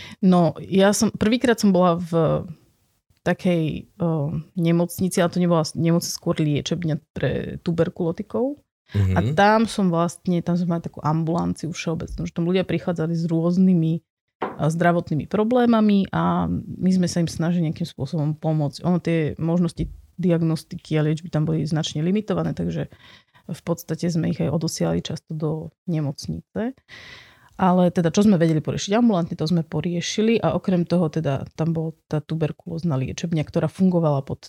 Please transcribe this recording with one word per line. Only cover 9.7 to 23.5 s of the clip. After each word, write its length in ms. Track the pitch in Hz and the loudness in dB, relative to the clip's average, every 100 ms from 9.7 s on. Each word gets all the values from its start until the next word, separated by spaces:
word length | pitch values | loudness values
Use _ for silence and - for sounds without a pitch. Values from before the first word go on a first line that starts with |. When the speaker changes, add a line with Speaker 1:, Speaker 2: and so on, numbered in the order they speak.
| - 185 | 0 0
Speaker 1:
vlastne, 540 | 165 170 - 185 175 | 2 0 -2 -2 -2
tam 140 | 165 175 | 0 -2
sme 120 | 175 | 0
mali 100 | 170 | -2
takú 160 | - - | -6 -6
ambulanciu 720 | 147 160 160 170 175 175 165 | -2 -2 0 -2 -2 -4 -8
všeobecnú, 520 | 175 - 165 170 - | -6 -6 -6 -6 -8
že 120 | 170 | -8
tam 100 | - | -4
ľudia 200 | 170 185 | 0 0
prichádzali 500 | 180 165 - 165 160 | 0 -2 -2 -4 -2
s 100 | 170 | -2
rôznymi, 720 | 165 165 170 180 185 175 160 160 _ _ _ - | 0 0 2 4 6 6 2 -2 _ _ _ -10
a, 240 | - - 165 | -10 -2 -2
zdravotnými 600 | 165 175 170 170 151 - | 2 2 2 0 -4 -2
problémami 800 | 208 214 247 240 226 214 202 - | -2 2 4 4 4 4 2 2
a 380 | - 175 175 170 | 0 0 0 0
my 400 | 175 - - 180 | -2 -6 -2 0
sme 160 | 185 175 | 2 2
sa 140 | 175 | 0
im 80 | 160 | -2
snažili 400 | - 165 175 156 | -2 0 0 0
nejakým 180 | 160 165 | -2 -8
spôsobom 480 | - 135 160 147 | -6 -6 -2 -2
pomôcť. 480 | 151 156 156 143 - | -2 -2 0 -2 -2
Ono, 160 | 170 175 | 0 0
tie 380 | - 165 151 - | 0 0 -2 -2
možnosti 480 | 160 175 170 - 165 - - - | -2 0 0 -2 -8 -8 -20 -4
diagnostiky 800 | 175 165 165 156 - 175 - 156 | 0 2 2 -2 -6 -16 -4 0
a 80 | |
liečby 240 | 151 156 175 | 0 -2 -4
tam 160 | 151 | -2
boli 160 | 156 156 | 0 -2
značne 380 | 156 156 - 151 | 0 -2 -2 -4
limitované, 500 | 165 208 208 170 160 | -2 -2 -2 -2 -2
takže 360 | 151 170 165 - - - - _ _ | -4 -4 -4 -8 -12 -20 -20 _ _
v 160 | - | -14